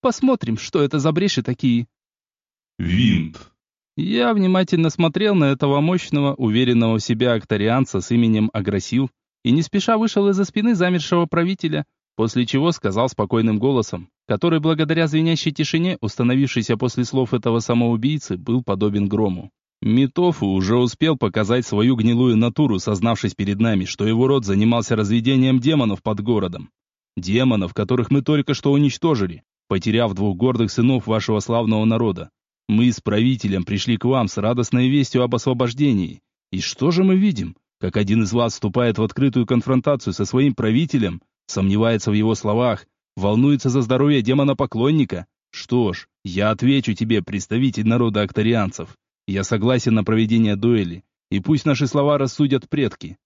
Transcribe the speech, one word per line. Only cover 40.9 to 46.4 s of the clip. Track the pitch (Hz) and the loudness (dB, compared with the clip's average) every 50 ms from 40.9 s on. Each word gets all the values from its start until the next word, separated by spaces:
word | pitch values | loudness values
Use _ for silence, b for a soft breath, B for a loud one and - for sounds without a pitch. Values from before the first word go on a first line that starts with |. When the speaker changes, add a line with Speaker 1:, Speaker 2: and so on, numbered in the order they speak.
| - 135 110 92 85 87 _ _ _ _ _ | 0 0 0 -2 -4 -8 _ _ _ _ _
Speaker 1:
сомневается | - - 98 95 98 98 104 113 113 117 107 - 113 | -10 -4 -2 0 2 2 2 2 2 0 0 0 0
в | 104 | 0
его | 107 107 110 110 | 2 2 0 0
словах, | - - 104 104 117 123 123 107 98 - _ _ _ _ _ _ | 0 -2 -2 0 0 0 0 -2 -4 -8 _ _ _ _ _ _
волнуется | - 95 101 107 113 127 143 147 135 - 135 | -4 -2 0 2 4 4 4 2 2 0 0
за | 120 135 | 0 0
здоровье | 120 110 131 127 139 147 147 135 | 0 0 0 2 2 2 2 2
демона-поклонника. | 107 113 131 143 139 143 139 - 147 - - 113 120 139 156 156 135 - 98 87 87 _ _ _ _ _ | 2 2 0 2 2 0 0 -2 -2 -4 -2 -2 0 2 2 2 0 0 -4 -10 -10 _ _ _ _ _
Что | - - - - 120 123 117 101 | -18 -18 -8 -2 0 0 0 0
ж, | 90 - - _ _ _ _ | -2 -6 -12 _ _ _ _
я | 98 87 98 | -8 -4 -2